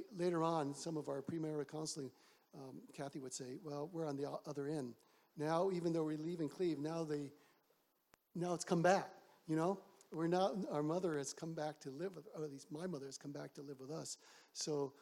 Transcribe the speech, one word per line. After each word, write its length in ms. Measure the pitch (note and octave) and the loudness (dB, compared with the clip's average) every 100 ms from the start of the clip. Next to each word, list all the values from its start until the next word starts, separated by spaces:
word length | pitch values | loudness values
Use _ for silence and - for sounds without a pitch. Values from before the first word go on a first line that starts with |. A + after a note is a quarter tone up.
| - F#3+ | -2 2
later 260 | F3+ E3+ | 4 6
on, 320 | E3 E3 C#3 | 4 4 2
some 220 | C#3+ - D#3+ | -2 -4 -2
of 120 | C#3+ | -2
our 140 | C#3 | -4
premarital 460 | - E3 D#3 D3+ C#3 | -2 -2 -2 -2 -4
counseling, 400 | D3+ D#3 - C3 - - _ _ | -4 -4 -4 -8 -10 -20 _ _
um, 260 | D#3 C3+ C#3 A#3 | -14 -12 -12 -12
Kathy 260 | - C#3+ D3 | -8 -8 -6
would 120 | C3 | -8
say, 240 | - B2+ C3 | -8 -8 -8
"Well, 240 | E3+ C#3+ D#3 | -6 -6 -4
we're 140 | E3+ D#3+ | -4 -2
on 100 | C#3 | -2
the 100 | C#3+ | -2
o-, 140 | - - | -4 -6
other 200 | C#3+ C#3 | -4 -2
end." 280 | D#3 B2+ A#2 _ _ _ - | -2 -2 -6 _ _ _ -2
Now, 320 | D3+ E3 F#3+ | 2 4 4
even 200 | F3+ E3+ | 2 2
though 120 | E3 | 4
we 120 | D#3 D#3 | 2 0
leave 240 | D#3 F3 | -2 0
and 100 | D3 | -2
cleave, 280 | - F3+ D3 | 0 0 2
now 260 | D3+ E3 | 0 -2
they, 260 | D#3+ D3 C#3 - _ _ _ _ _ _ _ - _ | 0 -2 -4 -10 _ _ _ _ _ _ _ -20 _
now 180 | F3+ F3 | -2 0
it's 120 | E3+ | 0
come 180 | - F3 | 4 6
back, 280 | E3+ F#3+ - - - - - | 8 8 4 -8 -20 -12 0
you 100 | D#3 | 4
know? 220 | E3+ G3 - - - | 4 2 -4 -20 -8
We're 140 | D#3 E3 | -2 2
not, 260 | F3+ G3 A3+ G3 | 4 4 2 -2
our 120 | D3+ | 0
mother 340 | D3+ E3+ F#3 D3+ | 2 2 2 0
has 160 | C3+ | -2
come 220 | - E3 | -6 -6
back 260 | D#3+ D3+ D3 | -4 -4 -6
to 100 | D3 | -10
live 240 | C3+ F#3 | -6 -6
with, 140 | E3 C#3+ - | -8 -12 -8
or 80 | |
at 80 | D#3 | -8
least 180 | C#3 - | -8 -10
my 160 | D3+ F#3 | -6 -4
mother 200 | D3+ C3+ | -4 -6
has 100 | C3+ | -10
come 160 | D3 | -10
back 220 | D3 C#3+ | -8 -10
to 80 | - | -10
live 180 | C#3+ C3+ | -12 -10
with 100 | C3 | -8
us. 280 | D#3+ - - - - - | -8 -8 -10 -14 -20 -16
So, 400 | - - D3 C3+ - | -6 0 2 0 -4